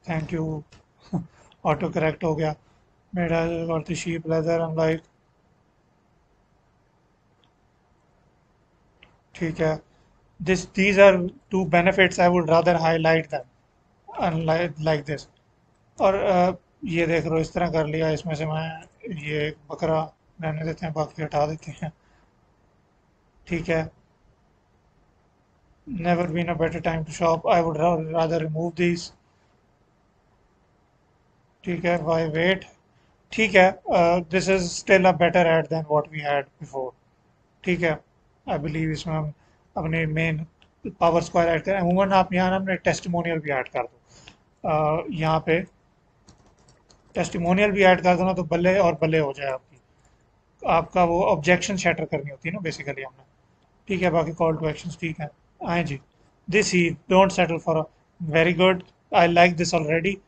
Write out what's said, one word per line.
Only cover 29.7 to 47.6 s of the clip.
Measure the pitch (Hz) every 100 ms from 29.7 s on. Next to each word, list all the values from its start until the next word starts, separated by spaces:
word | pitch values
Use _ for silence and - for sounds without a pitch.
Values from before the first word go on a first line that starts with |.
| _ _ _ _ _ _ _ _ _ _ _ _ _ _ _ _ _ _ _
ठीक | 190 170
है, | 175 175
why | 156 165 165
wait। | 156 175 190 - _ _ _ _ _ _
ठीक | - 220
है, | 190 185
अ, | 185 - 214 170 180
this | 165 185 170
is | 190
still | 175 - - 190
a | 185
better | 156 170 175
ad | 165 165
than | 151 160 151
what | 151
we | 151 156 147
had | 143 139 _
before। | 147 135 127 _ _ _ _ _ _ _
ठीक | 190 170
है, | 165 151 _ _ _ _ -
I |
believe | 180 151 160 160
इसमें | 151 170
हम | 156 151 - _ _ _ -
अपने | 160 165
main | 160 156 165 156 160 _ _ _ -
power | - 170 170
स्क्वायर | 170 180 170
ऐड | 165
करें। | 175 196
Human | 175 180 196
आप | 190 185
यहाँ | 180 185
ना |
अपने | 190 190
testimonial | 180 185 156 180 175 170 165
भी | 151
ऐड | 135 120
कर | 131
दो। | 117 _ _ - - _ _ _ 185
अ, | 156 151 160 226
यहाँ | 175 160 160
पे | 156 165 190 _ _ _ _ _ _ _ _ _ _ _ _ _ _
testimonial | 170 175 190 170 185